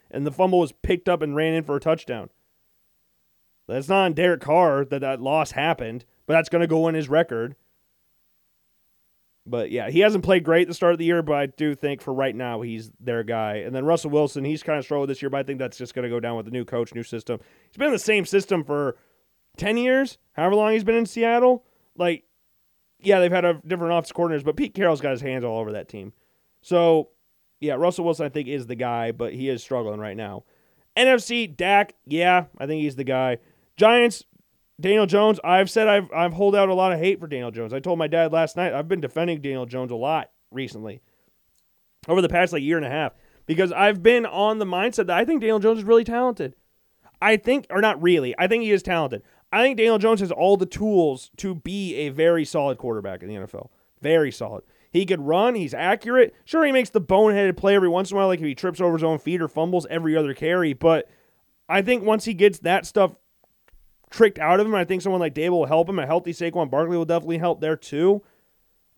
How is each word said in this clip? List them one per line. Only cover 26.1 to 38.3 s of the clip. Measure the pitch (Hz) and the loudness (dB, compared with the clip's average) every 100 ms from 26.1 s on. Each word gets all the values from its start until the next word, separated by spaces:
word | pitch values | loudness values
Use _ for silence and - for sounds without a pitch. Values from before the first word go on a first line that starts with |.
| - _ _ _ _ | -20 _ _ _ _
So, | - 180 170 160 - _ _ _ _ _ | -2 2 4 4 0 _ _ _ _ _
yeah, | 147 | -6
Russell | 131 170 180 | 0 0 0
Wilson, | 170 160 147 | -2 -2 -4
I | |
think, | 147 135 | -6 -6
is | 143 117 | -8 -8
the | |
guy, | 120 123 117 117 | -6 -4 -4 -4
but | 120 117 | -4 -8
he | 110 135 | -6 -6
is | 123 | -6
struggling | - 127 110 104 | -6 -6 -6 -8
right | 107 101 | -10 -10
now. | 104 98 - _ _ _ _ - | -10 -12 -18 _ _ _ _ 0
N | 254 | 2
F | 254 | 2
C, | - 240 214 | 0 -4 -6
Dak, | 139 180 202 202 _ | -4 2 2 2 _
yeah, | - 151 175 180 170 - | -6 0 4 2 0 -8
I | 139 | -8
think | 156 | -4
he's | 151 131 | -4 -4
the | |
guy. | 135 131 131 120 _ _ _ - | -4 -2 -2 -4 _ _ _ 2
Giants, | 214 240 240 - - _ _ _ _ - | 6 6 4 0 -12 _ _ _ _ -6
Daniel | 170 214 196 | 2 2 4
Jones, | 202 214 214 | 4 4 2
I've | 165 185 190 | 2 2 4
said | 226 220 | 2 4
I've, | 202 175 | 4 2
I've | 160 175 | -2 -2
hold | 160 202 202 | 0 2 4
out | 196 | 2
a | |
lot | 185 185 | 2 2
of | 170 | 2
hate | 180 196 | 0 -2
for | 165 | -6
Daniel | 135 120 | -8 -8
Jones. | 113 113 | -8 -8
I | 135 | -8
told | 185 170 | -4 -2
my | 151 | 0
dad | 165 165 | 0 2